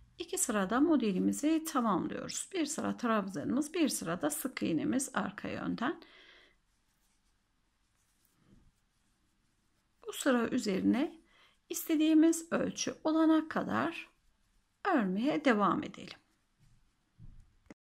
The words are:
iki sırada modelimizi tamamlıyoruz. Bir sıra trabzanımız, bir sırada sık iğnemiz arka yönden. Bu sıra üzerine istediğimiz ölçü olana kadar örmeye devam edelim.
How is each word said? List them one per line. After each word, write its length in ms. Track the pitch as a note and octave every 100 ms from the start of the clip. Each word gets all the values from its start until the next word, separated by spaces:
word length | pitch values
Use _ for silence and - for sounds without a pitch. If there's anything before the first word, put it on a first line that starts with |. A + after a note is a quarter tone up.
| - -
iki 200 | F4+ F#4
sırada 420 | - G#3+ F3+ A#3+
modelimizi 840 | E4+ C#4+ A3 F#3 G3 G3+ D4+ D#4+
tamamlıyoruz. 840 | D#4+ C4+ A#3 F3+ - - - - -
Bir 120 | F#4+ C#4+
sıra 300 | - G#3 G3+
trabzanımız, 800 | A#3+ A3 F#3+ D3 - B3 D4+
bir 140 | F4 C#4
sırada 420 | - D#3+ F3 D4+
sık 320 | - C4 -
iğnemiz 480 | G3+ D#3+ - B3 -
arka 340 | G3 G#3 - -
yönden. 520 | - - F3+ B3 E4+ - - - - _ _ _ _ _ _ _ _ _ _ _ _ _ _ _ _ _ _ _ _ _ - _ _ _ _ _ _ _ _ _ _ _ _ _ _ A4
Bu 60 |
sıra 360 | - D4 B3 A#3
üzerine 680 | B3+ G#3 F#3 G3 A3+ E4 - _ _ _ _ -
istediğimiz 840 | E4+ - D#4 D#4 D#4 E4 D#4+ -
ölçü 420 | - F#3+ - - -
olana 440 | D#4+ D#4 D#4+ D#4 D#4
kadar 600 | F#3+ F3 G#3 D4+ E4 - _ _ _ _ _ _ _ G#4
örmeye 500 | D4+ F#3+ F#3+ C#4 D#4
devam 380 | C#4 G#3+ F#3+ -
edelim. 360 | - - - - _ _ _ _ _ _ _ _ _ _ - - - _ _ -